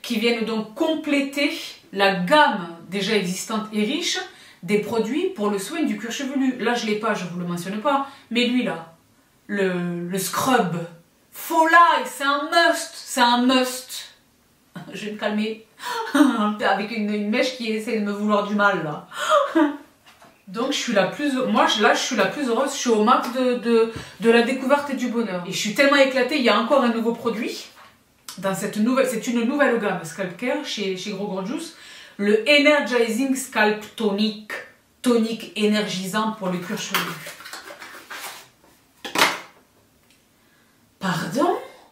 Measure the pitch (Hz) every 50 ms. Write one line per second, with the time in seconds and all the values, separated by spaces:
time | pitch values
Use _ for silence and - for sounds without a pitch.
0 | - - 240 208 226 233 233 233 220 208 220 214 208 - - - 320 311 320 294
1 | - 294 285 277 269 269 - 285 277 302 320 - - - - - _ - - 196
2 | 196 196 190 180 180 180 202 - 294 277 220 185 175 170 - - - - 180 202
3 | 190 208 220 202 180 175 185 - - - 220 214 208 - 220 208 208 240 294 339
4 | 349 - - 370 370 - - - - - - _ - 170 208 208 - - 226 226
5 | 214 214 262 330 370 381 - 214 208 202 208 196 185 - 311 330 294 214 214 -
6 | - 233 - - 277 254 285 262 269 254 247 - 208 240 240 233 220 214 208 208
7 | 226 220 202 180 180 165 170 175 175 175 175 175 - 190 202 214 214 294 277 262
8 | 269 - - - - _ 226 240 247 240 247 247 226 180 170 165 - - - _
9 | _ _ _ _ _ _ _ _ _ - 202 202 190 185 180 175 175 175 175 175
10 | 175 175 190 190 - - - - - 262 254 226 190 170 160 175 - - - -
11 | _ _ _ _ _ _ _ - - - 320 339 320 330 330 339 339 330 320 302
12 | 254 - - - 285 277 285 294 294 320 339 339 339 330 294 - - - - -
13 | - - - 262 240 240 240 240 247 254 262 254 254 254 - - - - - -
14 | - - - _ _ _ _ _ _ _ _ _ _ _ _ - - - - 190
15 | 214 208 214 - 220 208 208 214 220 220 220 - - _ _ _ - 494 480 466
16 | 453 - - 285 294 254 233 220 208 208 208 - - - - 190 214 220 233 214
17 | 208 208 208 208 208 208 226 254 269 - - - 233 220 220 214 214 240 220 214
18 | 208 202 202 202 208 214 214 - - 202 214 202 202 202 190 165 156 151 147 -
19 | - - - - 587 640 622 587 539 - - 320 302 285 285 - - _ _ _
20 | _ - - _ - - _ _ _ - 180 226 254 277 285 - - 247 220 202
21 | 180 - - - 294 294 254 254 226 202 208 277 311 - - 220 208 247 277 -
22 | - - 254 208 190 190 - 294 277 233 226 233 277 269 - - - 247 226 208
23 | 208 233 262 277 262 247 233 262 254 254 247 208 196 233 233 226 226 226 - -
24 | - - - - 185 226 226 233 226 - 262 262 - 254 285 285 285 285 262 -
25 | 247 226 214 233 220 196 180 180 175 196 - - - 214 208 - 277 277 285 277
26 | 269 262 262 262 240 247 311 294 233 226 208 220 233 233 294 262 240 233 220 226
27 | 220 233 233 - - 233 196 214 - 349 - - - - - - - - _ _
28 | _ _ _ _ _ - - - 180 190 190 185 208 202 - 208 214 247 254 262
29 | - - 220 220 - 254 233 233 226 240 294 285 269 240 233 202 202 196 180 170
30 | 160 - - - 190 175 175 - 247 254 294 302 294 - - 220 196 190 190 180
31 | - 208 185 180 208 180 185 190 185 202 285 - - - - - - - - -
32 | - - - - 202 208 214 220 220 262 294 294 277 302 294 285 226 - 247 240
33 | 226 214 208 233 269 269 262 - - - - 226 208 208 214 214 - - - -
34 | 226 202 196 202 214 214 208 - - - - - - - _ _ _ _ _ _
35 | - 254 233 226 220 226 226 - - - - 214 208 208 214 214 196 - - 185
36 | 190 180 214 220 190 214 214 - 196 180 180 175 - - 214 - - - - -
37 | 175 175 165 156 151 - - - - - - - - - - - - - - -
38 | - - - - - - - - - _ _ _ _ _ _ _ _ _ _ _
39 | - - - - - - - - - - _ _ _ _ _ _ _ _ _ _
40 | _ _ _ _ _ _ _ _ _ _ _ _ _ _ _ _ _ _ _ _
41 | - 185 170 160 - - 170 262 330 349 415 480 - - - - - _